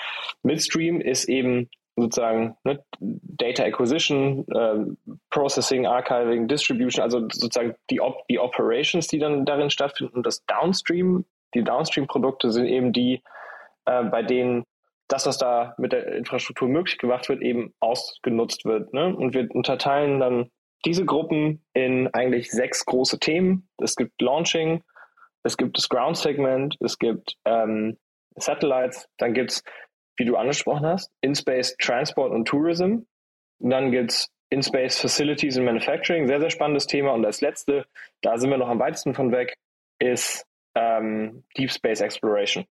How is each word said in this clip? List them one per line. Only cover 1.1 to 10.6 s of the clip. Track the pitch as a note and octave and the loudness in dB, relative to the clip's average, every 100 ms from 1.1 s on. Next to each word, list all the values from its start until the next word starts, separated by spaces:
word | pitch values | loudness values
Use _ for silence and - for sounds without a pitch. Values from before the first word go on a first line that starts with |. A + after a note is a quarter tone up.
| B2+ - | 0 0
eben | C3 B2+ B2 A#2+ - _ - | 2 2 2 -2 -8 _ -2
sozusagen, | A#2 - A#2 A2+ A2+ - | 0 2 2 2 0 -2
ne, | B2+ C#3+ - - | -4 -4 -6 -10
Data | G2 - - - A#2 B2+ | -8 -8 -10 -4 -2 0
Acquisition, | B2+ - A#2+ D#3 - C#3+ C#3 C3+ - - | 0 2 2 2 2 2 2 0 -2 0
ähm, | A#2 G#2+ G2+ - - - _ | 2 2 -2 -6 -14 -20 _
Processing, | - C#3 C#3 - C3 B2 | 0 0 0 0 2 2
Archiving, | A#2+ B2+ B2 A#2 A#2 A#2 | 0 2 0 2 2 0
Distribution, | D3 - A#2+ B2 A#2+ | 0 0 0 0 0
also | A#2 A#2+ | 0 0
sozusagen | A2+ - A#2+ B2 A#2+ - - | -2 -4 -2 -2 -2 -4 -4
die | C3 | 0
Op-, | B2+ B2+ - | 0 -2 -2
die | B2 | 0
Operations, | B2 - A2 A#2 D3+ F3+ D#3+ | 0 0 2 2 2 0 0
die | D#3 | 0
dann | D3+ C#3+ | 0 2
darin | C#3 C#3+ D3 | 2 2 2
stattfinden. | - C#3+ - C3 B2 | 0 -2 -2 -6 -2
Und | A#2 | -2
das | - - | -2 -2
Downstream, | G#2 | 0